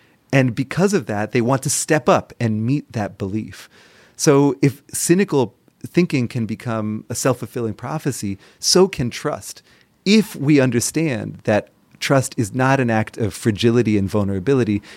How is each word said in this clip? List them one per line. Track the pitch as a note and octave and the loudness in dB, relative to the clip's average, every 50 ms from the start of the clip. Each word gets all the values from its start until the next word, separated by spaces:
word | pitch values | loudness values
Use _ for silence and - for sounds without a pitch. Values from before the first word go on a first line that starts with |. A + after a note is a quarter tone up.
| _ _ _ _ _ - | _ _ _ _ _ -2
And | - C#3 C3 B2+ G#2+ | 0 2 2 2 0
because | C3+ C3 - - D#3 F#3 G#3 | -4 -6 -4 -2 0 0 2
of | G#3 E3+ A2+ | 2 0 -2
that, | - A2 G2+ G#2+ G#2 | -2 -4 -4 -4 -2
they | - B2+ | 0 0
want | A2 A#2 A2 G#2+ | 2 2 0 0
to | - C#3 | 0 -2
step | - - - - D#3+ D3+ - G3 | -4 -2 0 0 0 0 2 2
up | F3 A2+ - _ - - | 2 2 0 _ -8 -4
and | A#2+ A2+ G#2+ G#2+ A2 | -2 -2 -2 -2 -2
meet | A#2+ C#3 D3+ - _ | 0 -2 -2 -4 _
that | - A2+ G2+ F#2+ G2+ | -6 -6 -6 -6 -6
belief. | - G2+ F#2+ G2 A2 - - - - - - _ - _ _ _ _ _ _ _ | -8 -8 -6 -6 -6 -8 -8 -14 -20 -20 -20 _ -20 _ _ _ _ _ _ _
So | - - D#3 C#3+ C#3 C#3+ C#3+ - - | 0 2 4 6 6 6 4 2 2
if | - C#3+ A2+ - _ - | 0 0 0 -2 _ -12
cynical | - - - - E3+ F#3+ G3+ F#3+ D#3 C#3 A#2+ G2 _ _ _ _ _ _ - | -8 -6 0 2 2 2 2 2 2 0 0 0 _ _ _ _ _ _ -14
thinking | - - F3 F3+ - - C3+ A#2+ G#2 | -4 0 0 0 2 0 -2 -2 -2
can | - B2+ A2+ | -4 -6 -4
become | G2+ A2+ - - B2 A2+ A2 G#2+ G#2+ G#2+ A2 - - | -4 -6 -8 -6 -6 -4 -4 -4 -4 -6 -8 -8 -10
a | A#2+ | -8
self-fulfilling | - - C3+ B2+ - B2 - - B2+ A#2 A2 G#2 | -2 0 0 0 0 -4 -10 -6 -6 -6 -6 -6
prophecy, | - - C3 D3+ D#3 - D#3 A#2+ - - G2+ G2 - - - _ - | -8 -10 -8 -8 -4 -4 -4 -6 -4 -6 -8 -8 -8 -12 -20 _ -6
so | - - - F3+ F#3 F#3+ | -2 2 4 4 4 2
can | - - B2+ A#2 | 2 -4 -6 -6
trust. | - - - D3 D3 - - - - - _ _ _ _ _ _ _ _ - | -6 -6 -8 -8 -8 -8 -10 -14 -18 -18 _ _ _ _ _ _ _ _ 0
If | F#3+ G#3 A3 - - - | 4 4 4 4 2 -4
we | - C#3 C#3+ D3+ C#3 | -4 0 2 4 4
understand | C3 C3 A#2+ A#2+ - - - D3+ E3 D#3 B2 G#2 G#2 G#2 G2+ - - | 4 4 2 0 -2 -2 -4 -2 -2 -2 -4 -4 -6 -8 -10 -8 -2
that | - G#2 G#2 - - _ _ _ _ _ - | 0 0 0 0 -4 _ _ _ _ _ -10
trust | - - C#3+ C3+ B2 - - | -2 0 2 2 2 0 -4
is | - A#2 F#2+ - | -4 -4 -4 -2
not | B2 B2+ C3 C3+ C3+ | 0 2 2 2 2
an | B2+ A#2 | 2 2
act | A2+ A2 G#2+ - - | 0 0 0 -2 -4
of | - A#2 G2 | -4 -4 -4
fragility | - - - A#2+ G#2 F#2 - A#2 A2+ B2 A#2+ A#2 G#2+ | -4 -2 -2 -2 0 2 2 4 4 4 2 2 2
and | G2+ G2 F#2+ | 2 0 0
vulnerability, | - G#2+ G2+ G2 G2 F#2+ F2+ C3 C#3 B2+ A#2 G#2+ G#2 G2+ - - - | 0 -2 -2 0 -2 -4 0 0 2 2 2 2 0 -2 -4 -8 -20